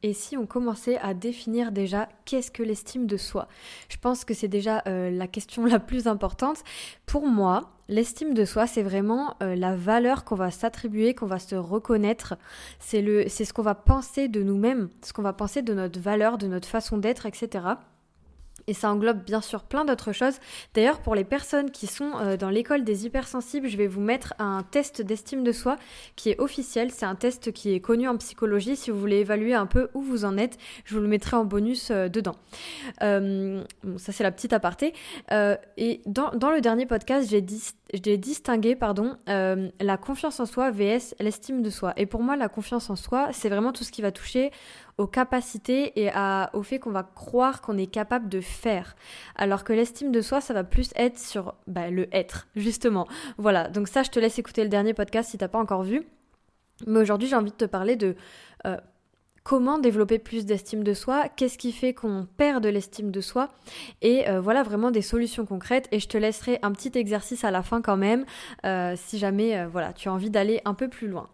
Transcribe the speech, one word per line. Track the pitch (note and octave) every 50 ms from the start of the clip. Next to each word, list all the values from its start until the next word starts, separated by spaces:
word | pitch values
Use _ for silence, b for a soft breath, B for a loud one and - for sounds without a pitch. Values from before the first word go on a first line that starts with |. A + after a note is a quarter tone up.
| -
Et | G#3+
si | G#3 - - - -
on | C4+ A3+
commençait | G#3 - B3+ B3 A#3+ A3 A#3 - - B3 B3+
à | - G3+ F#3+
définir | F3+ F3+ A#3 A#3+ A#3+ - - A3 A#3 A#3+ A#3
déjà | G3+ G3 G3 F#3+ F#3 G3+ G#3+ - - _ _
qu'est-ce | - - C4 B3 -
que | - -
l'estime | A#3 A3 G#3+ G#3 - - - B3+ B3 A3
de | G3+
soi ? | F#3+ - - - G3 - - B B B B B B B B
Je | -
pense | - - A#3+ B3+ B3 -
que | - A3+
c'est | G3+ - G3+
déjà, | F#3 G#3 G3 A3 A3 A3 - -
euh, | F#3+ F#3 F3+ F3+
la | F3+ F3+ F#3 F3+
question | - G#3+ G3+ - - - A3+
la | A#3 A#3 A3
plus | - - - B3+ A#3 A#3
importante. | G#3+ G#3 - - - - - C4+ D#4 D4+ - B B B B B B B B
Pour | - - D4 C#4+ C#4+
moi, | A#3+ G#3 G3 F#3 F3+ G#3 - - - _ _ _
l'estime | G3 G#3+ A#3 A#3 - - D#4+ D#4 C#4
de | A3 G#3
soi, | G3 - A3 A3 A#3+
c'est | - A#3 G#3
vraiment, | G3 F#3 G3 G3 G#3 A3+ B3 C#4+ D4 - -
euh, | G3 F#3+ F3+
la | F3+ F3+ F#3 F#3+
valeur | F#3 F3 F#3+ A3 A#3 A#3+ A#3+ B3+ B3+ -
qu'on | - A3+
va | F#3+ F#3+ F3+
s'attribuer, | F3 - - A3+ A3+ - - A#3 G#3 G#3+ A3 A#3 B3+
qu'on | B3 A#3 G3+
va | F#3+ F#3
se | F#3 - -
reconnaître. | F#3+ F3 E3+ F#3 G#3+ G#3+ - A#3+ G#3+ G#3 G#3 A#3 A3+ - - F#3 - B B B B B B B B
C'est | - - - G#3+
le, | G3+ G3+ G#3 G#3 G3+ F#3
c'est | - - A3
ce | G3+ -
qu'on | -
va | A3 G#3+ G3+
penser | G#3 - - C4 C4+ B3 - - - C#4 C4+
de | A3 G#3+ G3
nous-mêmes, | G3 G3 G3 G3+ A#3 C4+ B3+ G3+ F3 - -
ce | - - -
qu'on | -
va | G#3 G3+
penser | F#3+ G3 G#3+ G3 - C#4+
de | C4 A3+ G#3+
notre | G3 F#3+ F3+ E3+ F#3
valeur, | F3 G3+ G#3 G#3+ G#3 A3 A#3 A3+
de | G3+ G3
notre | F3+ F3+ F#3 -
façon | - A3+ A3 - - G#3+
d'être, | G3 A3 B3 B3 -
et | A3 G3
cetera. | - - A3+ - G3 F3 F3+ A3 - - _ _ _ _ _ _ _ _ - - - - - - - - -
Et | G#3
ça | - - G#3+
englobe | G#3 G#3 G3+ A3+ A#3 G3+ F#3
bien | F#3 G3+ A3
sûr | G#3+ - - G#3 -
plein | - - C#4 D#4
d'autres | D4 C4 A#3+ - -
choses. | G3+ G3+ B3 C4 C4+ - B B B B B B _
D'ailleurs, | A3 G#3+ B3 D4+ G3+
pour | - - A3
les | G#3 F#3+
personnes | G3 - C#4 - - - C#4+ C#4+ C#4
qui | C4+ - - G3
sont, | - - C#4+ C#4+ D4 A#3+
euh, | A3 G3 G3 F#3
dans | G3 F#3+
l'école | G3 G#3 A#3 - D4 C#4+ C4
des | G#3+ G#3 G3 G#3 A#3
hypersensibles, | - C4+ B3+ - - B3+ A#3+ - - D4 C4+ C4
je | G3+ G3+
vais | G#3 G3+
vous | F#3 G3
mettre | G3+ G#3+ A#3+ C4+ B3 - - -
un | G#3+ G3+ G3 F#3+
test | F#3 F#3+ - C#4+ - C#4 - -
d'estime | A3 F#3 A3 G#3+ - - - C4+ B3+
de | A#3+
soi | A#3 A#3+ - B3 C#4 D4+ B B B B B B B
qui | - - A3+
est | G3+ -
officiel. | - C#4+ - - C4 - - A#3 A3+ B3+
C'est | A#3+ - -
un | G3 F#3+
test | F3+ - A#3+ B3 B3 - A#3
qui | G3+ - - G#3 G3
est | F#3
connu | F#3 - A3+ A#3 B3 C4
en | B3 A3+
psychologie. | - - - - - A3 G3+ G3+ F#3+ A3 C#4
Si | C4+ - -
vous | A3 G3+
voulez | G3 G3+ G3 G3+
évaluer | G#3 G3 G#3+ G#3 G#3+ A3+ B3
un | A#3 G3+
peu | F#3+ - B3 C4 - -
où | C#4+
vous | C#4 C4+ B3+ A#3 G3+
en | G3+ F#3+ G3
êtes, | G#3+ B3 A#3+ B B B B B B
je | - G#3+
vous | G#3+
le | G#3 G#3
mettrai | G#3+ G#3 G3+ - -
en | A#3 A3+
bonus, | G3+ G3 G3+ G#3 A3+ B3+ B3 - -
euh, | A#3 G3 F#3 F#3
dedans. | F3 A3 G#3 F#3+ F3+ - B B B B B B E4 D4 C#4+ C4+ G#3 -
Euh, | - G#3 G3+ G3 G3 G3 G3 F#3+ F#3+ G3 F#3+ G3 - - - _ -
bon, | G3 F#3 F#3
ça, | - -
c'est | G3 - G#3
la | F#3+
petite | F#3 - - A#3 -
aparté. | A3 - F3 F3+ - C#4 D#4 D#4+ B B B B C#4+ B -
Euh, | - G#3+ G#3 G3+ G3+ - - - _ -
et | A3 A#3 A#3 - -
dans, | G#3 G3+ B3 C#4 D#4
dans | - A#3+ G#3+ C#4+
le | D#4 D#4
dernier | A#3+ A#3 A3+ A#3 C4
podcast, | B3+ A#3+ A3 - - C4 C#4 C4+ G#3
j'ai | G#3 G#3
dis-, | F#3+ F3+ G3+ A3 - - - _ _ _
j'ai | - G3 F#3 G#3 G#3 G3+
distingué, | F#3+ B3 D4+ - _ - B3 A3+ G#3 A#3 B3+
pardon, | B3+ A#3+ G#3+ G#3 F#3+ G#3 A#3+ C#4 - - -
euh, | G3+ G3 F#3+ F#3+ F#3+ F#3+ F#3+ F#3+ - -
la | G3 G3+ G3 F#3+
confiance | G3 - - - - D#4 C#4 -
en | B3
soi | A3 - - B3+ C4+
V | A3+ G3+ G#3
S | G3+ A3 B3 A#3+ - - _
l'estime | G3+ G#3+ G#3 - - - C4 C4 A#3
de | G#3+
soi. | G3 - - F#3 - -
Et | G3+
pour | G3 - A3+
moi, | A#3 B3 C#4
la | C#4+ C4 G#3
confiance | - - G#3 - - A#3+ A#3 -
en | G3+
soi, | F3 - - - B3+ C#4 -
c'est | B3 - - A3
vraiment | G3+ G3+ G#3+ B3
tout | C4 B3+ A#3
ce | -
qui | - - G#3+
va | G3+
toucher | G3 - - - - B3+ C4 C#4+ C#4 B B B B B B B B -
aux | G3+ F#3+
capacités | - B3+ B3+ B3+ - B3+ B3 - - G#3+ - - B3 C4 C#4+ - - -
et | G#3+ G3+ -
à, | - G3+ G3 G3 G3 F#3+ -
au | - G3+
fait | G3+ - - C4+
qu'on | C4 A#3+
va | G#3 G3 F#3
croire | F#3+ _ - - - - A#3+ B3+ C4 C4+ -
qu'on | - - A3 G3
est | F#3+ F#3
capable | - A3 G#3+ G#3 B3 B3 A#3 G3+
de | F#3 F#3+
faire. | F3+ - - - - A#3 G#3+ F3+ F3+ - - B B B B B B B B -
Alors | - G3+ G3 G3 G3
que | -
l'estime | A3+ A3 A#3 A#3+ A#3+ - C#4+ C#4+
de | B3 A#3
soi, | G#3+ - - C#4
ça | C#4 - B3+
va | G#3 F#3
plus | F#3 - - - - - -
être | A#3+ B3 A#3+ -
sur, | - - - G#3+ F#3 F#3 - _ _ -
bah, | F#3 F3+ F3 E3+
le | F3 F#3 F#3 F3+ -
être, | F#3+ F3 F3+ - - - _ _ G#3+
justement. | G3+ A3+ A3 - - A#3+ G#3+ F#3+ F3 B C4 D4+ B C#4+ A#3 B
Voilà, | G#3 G#3+ G3 F3+ E3 -
donc | F#3 G#3 G#3 F#3+
ça, | - C4+ C4
je | C4
te | - B3
laisse | A3+ A3+ A3+ -
écouter | A#3 - - -
le | A3 G#3+
dernier | G3+ G3+ G3+ A3 A3+
podcast | - G#3 G3 - A3+ A#3 -
si | - G3+
t'as | G3+ F3+
pas | - A3
encore | A3+ G3+ G3+ F#3 F#3
vu. | F#3+ G#3+ C#4+ E4 - _ _ _ _ _ _ _ _ _ _ _ _ _ _ -
Mais | A3 G#3+ A3
aujourd'hui, | A3 G3+ G#3 G3+ A3+ C4
j'ai | C4+ B3
envie | G#3+ G3+
de | G#3
te | - A#3+
parler | G3 - F#3+ F#3+ G3+ B3+
de, | A#3+ G#3+ F#3+ F3+ F#3 B B B B B B B B - F#3+
euh, | F#3 F3+ - _ _ _ _ _ _ _ _ _ _ _ _
comment | - C4+ C4+ B3 C4 D4 D#4
développer | C#4 A#3+ G#3+ G#3 G#3+ G3+ A3+ A3+
plus | A3+ - - A3+ G#3
d'estime | G3+ G#3+ G3 F#3+ - - G#3+ G#3+
de | G#3 G#3
soi, | G3+ - - B3+ C#4+ D4 C#4+ -
qu'est-ce | - C4 B3 - -
qui | - B3
fait | A#3 - - B3+ B3
qu'on | - - A3 G3+ F#3+ F#3 F#3 _
perd | _ D4 D4 C#4+ B3+
de | G#3+ G#3+
l'estime | G#3 G3+ F#3+ - - - G#3 G#3
de | F#3 G3
soi, | F#3 - - B3 C4 C#4+ B B B B B B B B B B
et, | - A3 A#3+ C4 - -
euh, | G3 F#3
voilà | F3+ G3 A3+ C4+ C4+
vraiment | A3 G#3 G#3 A3 B3
des | B3 A3
solutions | G3 - - A#3 A#3+ A3+ A#3 - A3+
concrètes. | G3+ G3 F#3 - - B3 C4 C4 - -
Et | G#3+
je | G3+ -
te | - A3
laisserai | G#3 G#3+ G#3+ G#3+ - - B3 A#3
un | - G#3 G#3
petit | G3 - C#4 B3
exercice | B3+ A#3 G3+ G#3 G#3 G3 - B3+ A#3 -
à | A3
la | F#3+ F#3 F3+
fin | - - A#3
quand | A#3 - G3+
même, | F#3+ G3 G3+ A3 B3 C4+ B B B B B A#3+ B -
euh, | - F#3+ F#3 F3+ F3+ F3+ F3
si | - - - G#3+
jamais, | G3+ G3 G3 G3+ G#3+ A3+ A3 G3
euh, | F3 E3+
voilà, | E3 F3+ E3 - F3+
tu | - - G3+
as | F#3+
envie | F#3 F#3+ G#3+
d'aller | G3+ G#3+ G3 G#3 A3 A3+ -
un | G3+ G3+
peu | F#3+ C4 B3+
plus | - - A3+ G#3+
loin. | F#3+ E3+ - -